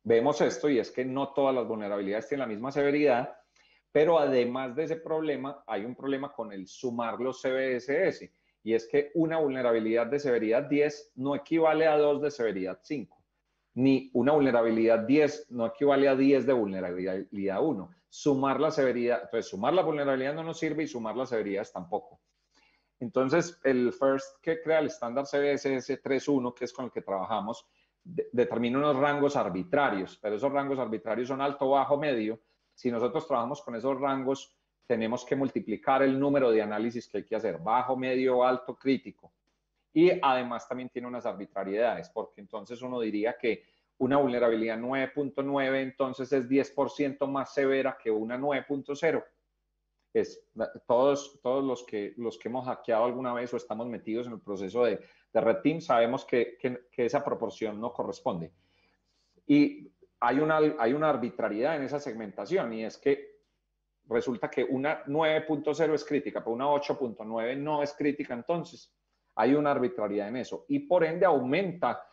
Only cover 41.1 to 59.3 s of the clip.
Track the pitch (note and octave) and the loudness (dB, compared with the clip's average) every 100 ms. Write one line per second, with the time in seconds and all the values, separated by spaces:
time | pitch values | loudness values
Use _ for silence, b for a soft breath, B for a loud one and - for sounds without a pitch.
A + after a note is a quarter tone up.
41.1 | B2 A2+ F#2+ G2+ G2 G2 G#2 A#2 F2+ F2 | -6 -6 -6 -8 -6 -4 0 0 -2 -6
42.1 | A#2 - - G2+ G#2+ G2+ A#2+ B2+ B2 A2 | -8 -8 -14 -14 -14 -12 -12 -8 -4 -4
43.1 | G#2 A2 B2 A#2+ G#2 b b b _ B2+ | -2 -2 0 -2 -2 b b b _ 2
44.1 | C#3+ C3+ B2 A#2+ A2+ A2+ A2+ A#2+ C3+ C3 | 4 4 2 2 2 -2 -4 -4 -4 -4
45.1 | D3 C#3 - C#3 C#3 C3+ C3+ C3 - C3 | -4 -4 -4 -2 0 0 0 -4 -4 -4
46.1 | B2+ B2 C#3 A#2+ C3+ B2+ - C#3 - C#3 | -4 -2 -2 2 2 2 -2 -2 -2 -4
47.1 | C3 C3+ C#3 B2+ - C3+ C3+ C3 B2+ A2+ | -2 -4 -4 -4 0 2 2 0 -4 -2
48.1 | G#2+ A2+ B2 C#3+ C3+ - C#3 C3 C#3 E3 | -2 -2 -4 -2 -2 -4 -8 -6 -2 0
49.1 | - - _ _ _ _ _ _ _ _ | 0 -6 _ _ _ _ _ _ _ _
50.1 | A2+ G2 - _ A2 A2 - - A#2+ C#3 | -2 -2 -6 _ -8 -8 -8 0 4 4
51.1 | C#3+ C#3+ _ B2 C3+ C3+ B2 - G#2+ G2+ | 2 -4 _ -2 0 0 -4 -6 -8 -8
52.1 | - A#2 G#2+ A2 B2+ B2+ A#2 - A2 B2 | -6 -8 -8 -8 -6 -6 -8 -2 2 2
53.1 | B2 B2+ A#2+ B2 B2 - G#2+ A#2+ G#2+ A2 | 0 -4 -4 -4 -6 -6 -8 -6 -8 -6
54.1 | A2 B2 G#2+ G2 G2 F#2+ A#2 A#2+ - B | -6 -6 -12 -10 -8 -4 0 0 0 B
55.1 | B B A2+ A2 A2 - E3 - A#2+ A#2 | B B 2 2 2 0 -2 2 4 4
56.1 | C3 - B2+ A#2 - C3 B2 _ - A#2 | 0 0 0 0 -2 -6 -6 _ -2 0
57.1 | C#3+ C#3+ A#2+ A2 - A2 G#2 A#2 - A#2 | 0 -2 -4 -4 -4 -6 -4 -8 -6 -8
58.1 | G2 C3+ F2+ E2 _ _ _ _ _ _ | -4 -4 -4 -8 _ _ _ _ _ _
59.1 | _ _ | _ _